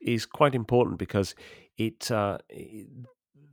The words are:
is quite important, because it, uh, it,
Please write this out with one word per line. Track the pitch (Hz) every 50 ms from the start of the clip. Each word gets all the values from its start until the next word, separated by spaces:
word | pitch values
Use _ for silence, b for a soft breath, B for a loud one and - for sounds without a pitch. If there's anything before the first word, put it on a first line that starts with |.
| -
is | - 120 113 -
quite | - - - 151 143 135
important, | 123 110 - 120 123 123 - 101 85
because | 92 - - 101 98 - - B B B B B B B B
it, | - 110 113 - - - -
uh, | 120 107 101 101 92 - - -
it, | - - - - 110 104 98 - - 131 120 - _ _ _ _ _ 143 147 147